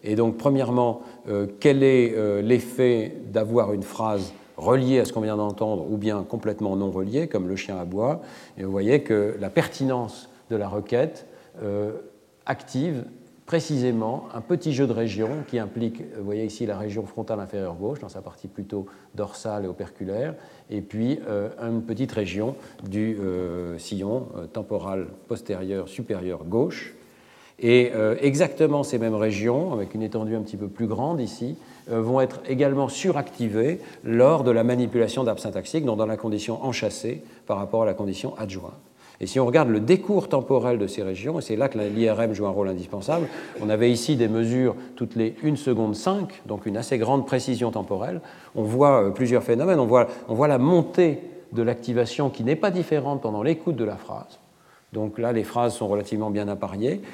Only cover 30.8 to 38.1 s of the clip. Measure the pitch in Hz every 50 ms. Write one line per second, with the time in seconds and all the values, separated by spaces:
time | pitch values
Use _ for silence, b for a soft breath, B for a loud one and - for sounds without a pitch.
30.8 | 117 107 110 95 123 151 170 160 123 104 - - - - - - B B B B
31.8 | B B 117 113 113 113 127 135 131 127 - - - - 135 123 143 139 139 139
32.8 | 139 120 - - - 190 165 143 135 - - - 120 110 101 107 113 143 170 185
33.8 | B B B B B 117 113 117 123 139 160 156 135 123 120 113 117 120 123 123
34.8 | 123 113 - 120 113 107 - 139 131 113 104 95 - 113 92 95 95 - - 160
35.8 | 151 131 110 107 110 107 110 104 - 117 107 104 101 - 113 110 123 131 120 -
36.8 | - - - - - 110 127 156 - B B B B B 104 98 101 98 110 113
37.8 | 113 107 92 - 107 98